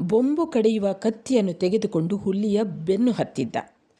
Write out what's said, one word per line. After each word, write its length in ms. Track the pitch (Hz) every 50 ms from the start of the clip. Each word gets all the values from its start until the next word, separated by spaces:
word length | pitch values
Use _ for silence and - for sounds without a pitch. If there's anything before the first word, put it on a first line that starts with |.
ಬೊಂಬು 460 | 175 170 214 226 254 277 294 330 330
ಕಡಿಯುವ 460 | 320 - 240 214 226 220 214 196 196 190
ಕತ್ತಿಯನ್ನು 600 | 196 - 226 220 220 - - 262 233 202 185 165
ತೆಗೆದುಕೊಂಡು 640 | 170 185 180 202 220 214 202 - 165 160 170 202
ಹುಲಿಯ 460 | 202 - 196 190 202 214 214 202 214 226
ಬೆನ್ನು 500 | 196 156 156 160 170 190 196 247 247 214
ಹತ್ತಿದ್ದ. 440 | - 143 - - - 131 110 - 123 - - _ _ _ _ _